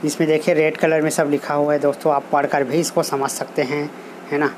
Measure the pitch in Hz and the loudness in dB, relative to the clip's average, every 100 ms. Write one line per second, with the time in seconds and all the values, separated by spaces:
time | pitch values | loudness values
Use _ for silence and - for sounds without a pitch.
0 | 156 - 160 156 156 160 156 156 165 160 | -4 0 2 2 4 2 2 2 2 2
1 | 156 151 151 143 - 147 147 147 143 143 | 2 2 0 0 0 0 2 2 2 0
2 | 160 143 139 147 139 147 135 147 156 - | 2 0 2 0 2 0 0 0 0 0
3 | - 139 135 - 131 - 135 147 147 - | -2 -2 -4 -4 -6 -4 -2 -2 -4 -8
4 | - - - 143 147 | -18 -18 -6 -2 -2